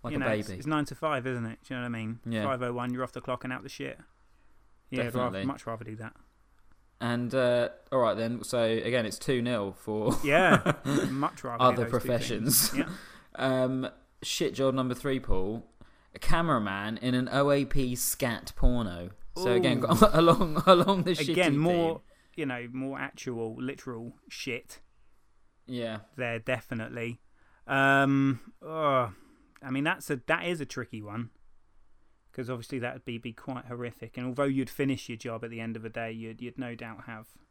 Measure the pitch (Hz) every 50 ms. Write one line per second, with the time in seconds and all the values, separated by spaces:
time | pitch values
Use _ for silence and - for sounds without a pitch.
0 | - 120 151 147 135 123 110 107 104 104 95 95 120 147 156 151 147 - 131 -
1 | - 156 151 131 120 131 127 120 117 113 113 - _ - 135 123 120 123 117 113
2 | 110 110 117 117 - 117 117 110 104 135 131 123 127 123 123 120 123 123 123 127
3 | 131 127 - 127 - - 127 123 - 127 127 - - 135 - - 139 135 131 -
4 | - _ _ _ _ _ _ _ _ - _ - _ _ _ _ _ - 131 127
5 | 123 120 113 127 123 123 - - - 131 139 - - 117 113 110 117 110 110 107
6 | 110 113 - - - _ _ _ _ _ _ _ _ - - _ _ _ _ _
7 | 120 117 120 120 123 120 123 135 127 123 123 120 120 - - - - - - 131
8 | 120 110 98 107 113 113 120 113 104 - - 120 117 113 113 113 - 117 123 127
9 | 110 120 - - - - 135 123 117 123 123 110 101 98 95 - - - 107 107
10 | 107 120 - - - 143 143 170 185 175 196 - - 180 147 - - 135 143 -
11 | - - 135 135 143 170 - - - 127 117 117 127 127 120 123 117 117 123 120
12 | - 123 123 113 - - 117 104 110 135 120 - - - - 135 160 - 180 -
13 | - - - - - - - - 123 135 131 131 127 127 131 131 131 - - -
14 | _ _ _ _ - - - - 170 135 - 127 135 135 127 135 127 127 123 123
15 | - 143 135 131 131 - 98 95 92 101 110 117 - - _ _ - - - _
16 | _ _ _ - - - 175 165 170 165 143 117 104 101 98 98 101 107 113 -
17 | - 127 127 127 127 127 - 139 143 143 143 143 139 131 - 143 131 127 123 120
18 | - - - - 135 123 113 - - - - - 135 127 123 120 113 92 87 87
19 | 87 90 - - - - - - - - 120 123 - 131 123 117 127 - 170 -
20 | 214 208 - 160 165 170 - 120 - 160 151 143 - 185 190 175 175 196 196 185
21 | 165 185 180 156 151 139 165 180 180 160 139 143 156 170 180 170 170 165 160 156
22 | - - - _ _ _ _ - 156 135 127 120 120 120 123 131 131 135 135 135
23 | 131 139 - - - 131 120 117 113 110 113 123 127 127 139 - - 131 120 113
24 | 117 120 - - _ - - - - 135 117 123 - - - - - _ _ _
25 | - - - _ _ _ _ _ - - _ _ _ - 127 120 117 113 110 107
26 | 101 _ _ - 127 120 117 117 113 - 127 117 - - 127 113 113 123 123 120
27 | 117 117 117 - _ - - _ _ _ _ _ - - 135 135 135 139 139 139
28 | 139 139 139 135 135 135 131 117 - - - _ - 151 160 160 156 143 135 131
29 | 123 107 95 - - - - _ _ _ _ - - 135 127 135 143 160 185 180
30 | - - 151 127 - - 156 175 175 170 180 160 143 - - 131 117 - - 110
31 | 104 104 104 113 120 117 _ - - - - - _ _ _ - - - - -
32 | _ - _ _ _ _ - - 127 117 131 117 117 - 143 127 117 120 131 127
33 | _ - 120 113 117 120 110 - - - 131 127 - 120 123 120 123 120 113 -
34 | - 113 - 131 123 127 123 131 143 139 135 135 131 - - - 139 135 135 120
35 | - - 120 113 - 123 113 113 117 117 117 113 113 113 113 113 110 113 110 117
36 | 113 113 113 113 113 113 113 - 120 120 120 - 131 120 120 117 123 113 113 -
37 | - - 117 110 110 - - - _ _